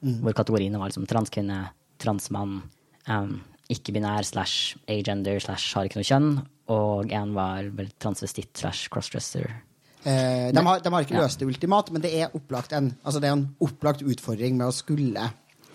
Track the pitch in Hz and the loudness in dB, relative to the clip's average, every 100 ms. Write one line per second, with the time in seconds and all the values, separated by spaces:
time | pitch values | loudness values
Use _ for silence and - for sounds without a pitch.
0 | 135 117 120 107 110 110 98 104 95 - | -2 0 2 2 4 2 2 0 -4 -4
1 | 98 113 104 - 101 95 92 - _ - | -2 0 0 -2 -2 -2 -6 -10 _ -4
2 | 117 101 - 101 101 98 - - _ _ | 0 0 -2 -4 -4 -6 -10 -18 _ _
3 | - 107 101 101 - - - 113 - 104 | -4 -2 -2 -6 -12 -16 -6 -6 -4 -2
4 | 104 104 101 107 95 - - - - 107 | 0 -2 -2 -4 -2 -2 -4 -6 -4 -2
5 | 104 101 98 101 - 95 - 104 95 104 | -2 -2 0 -2 -2 -4 -4 -2 -2 -2
6 | 98 135 151 143 139 _ - 110 104 101 | 2 4 6 2 -2 _ 0 2 2 2
7 | 107 104 104 101 95 95 101 101 98 - | 0 -2 -2 0 -2 -2 -6 -6 -8 -6
8 | - 95 95 - - - - - - - | -4 -4 -6 -8 -10 -6 -6 -4 -6 -6
9 | - - - - - 113 - _ _ _ | -4 -6 -6 -4 -6 -8 -16 _ _ _
10 | 143 135 127 127 123 139 180 185 175 175 | 2 4 4 2 4 6 6 4 4 2
11 | 139 117 139 - 135 123 165 208 202 165 | 2 2 2 0 -4 -2 2 4 2 -2
12 | 165 160 160 160 - 123 - 151 135 123 | 0 0 0 -4 -6 -6 -2 0 0 -2
13 | 139 147 143 143 139 - 160 - 147 139 | -4 0 2 2 0 0 -2 0 0 2
14 | 143 120 - 107 123 127 123 123 - 147 | 0 -2 -2 -2 0 2 0 -2 -2 0
15 | 131 101 110 - _ _ - | 0 0 -4 -6 _ _ -14